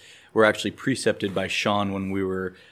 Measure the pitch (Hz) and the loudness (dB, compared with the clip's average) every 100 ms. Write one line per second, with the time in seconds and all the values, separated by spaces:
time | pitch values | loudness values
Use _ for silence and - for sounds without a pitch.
0 | - - - 110 107 104 104 - 135 123 | -20 -20 -4 4 4 4 -4 -4 -4 0
1 | 110 104 104 92 95 - 113 101 101 98 | 0 0 -2 -2 -2 -2 0 0 0 -2
2 | 95 98 92 92 92 - - | -2 -2 -2 -2 -6 -10 -14